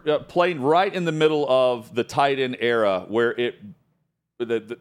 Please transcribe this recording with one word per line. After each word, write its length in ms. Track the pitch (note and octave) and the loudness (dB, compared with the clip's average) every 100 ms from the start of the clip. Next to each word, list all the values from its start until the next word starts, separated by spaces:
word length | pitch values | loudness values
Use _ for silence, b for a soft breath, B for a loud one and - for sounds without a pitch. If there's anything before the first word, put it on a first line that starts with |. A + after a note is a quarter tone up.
| D3+ | -2
uh, 140 | D3 | -2
playing 420 | - E3+ F3 D#3+ | -2 0 0 0
right 320 | C3 E3+ G3 | 2 2 2
in 120 | F#3 E3+ | -2 -2
the 80 | |
middle 360 | D#3 D#3 D3+ C3+ | 2 2 2 2
of 460 | C3 B2+ A#2+ A2 A#2+ | 2 2 0 -4 -4
the 80 | |
tight 360 | A#2 - C#3 C3+ | -2 0 0 0
end 180 | C3 B2 | -2 -2
era 460 | A#2+ A#2 G#2 F#2 F#2 | 0 2 2 0 -2
where 240 | A2 A#2 A#2+ | 0 0 0
it, 160 | A#2+ - G3+ - _ _ _ _ _ - | -4 -6 -18 -20 _ _ _ _ _ -10
the, 80 | A#2 | -4
the, 320 | A2+ G#2+ A#2+ | -4 -6 -14